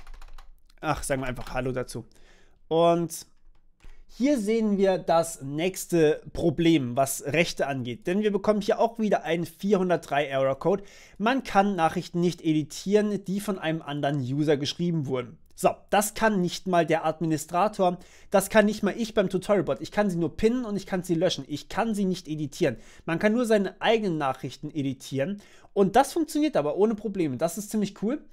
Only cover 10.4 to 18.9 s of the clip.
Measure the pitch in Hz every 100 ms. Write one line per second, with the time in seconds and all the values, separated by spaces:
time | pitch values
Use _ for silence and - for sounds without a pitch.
10.4 | 135 135 165 196 - - - - 214 262
11.4 | - 196 202 185 160 185 - 175 175 165
12.4 | 165 156 151 - 185 208 208 196 190 202
13.4 | 208 190 160 160 139 147 143 147 123 143
14.4 | 151 143 143 - 175 165 127 127 113 -
15.4 | - - - - - 196 208 - 220 202
16.4 | 175 - 190 175 160 156 160 160 165 151
17.4 | - 175 208 208 180 180 - - - 196
18.4 | - 220 208 214 190